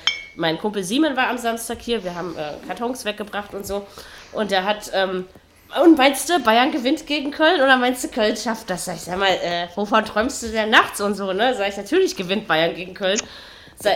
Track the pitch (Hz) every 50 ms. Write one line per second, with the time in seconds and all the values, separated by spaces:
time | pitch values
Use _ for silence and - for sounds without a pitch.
0 | - - - - - - - - 170 165 160 160 - 214 196 208 190 170 214 277
1 | 320 311 269 254 254 208 240 247 233 233 226 226 - - 233 233 - 226 233 220
2 | 185 180 175 175 165 170 165 - 156 151 143 - - - 185 190 233 240 262 254
3 | - 214 208 208 214 202 - 196 208 208 - 196 196 190 196 202 202 - - -
4 | - - - - - - - - 220 196 196 190 185 196 208 208 - - - 185
5 | 190 190 185 185 180 - - - _ _ _ _ _ - - 226 302 349 320 233
6 | 254 277 269 - - - 339 349 233 220 220 233 254 - - 311 226 254 311 311
7 | - - 285 302 269 294 285 - 311 311 359 339 262 269 262 262 247 247 254 254
8 | - 311 - - 214 214 220 214 - 240 226 220 - - 185 175 - - 175 170
9 | - 165 180 185 196 196 180 - - 170 175 175 175 175 - - 202 202 - 220
10 | 214 214 - 208 220 277 - - - 226 220 220 214 214 226 285 392 - - -
11 | 202 202 208 185 202 190 185 190 226 262 254 - 196 202 202 - 196 208 294 370
12 | 381 359 - - 190 175 196 214 208 - 165 156 165 170 165 165 185 185 190 -
13 | 202 185 196 226 - - - - - - - - - - - - - 208 190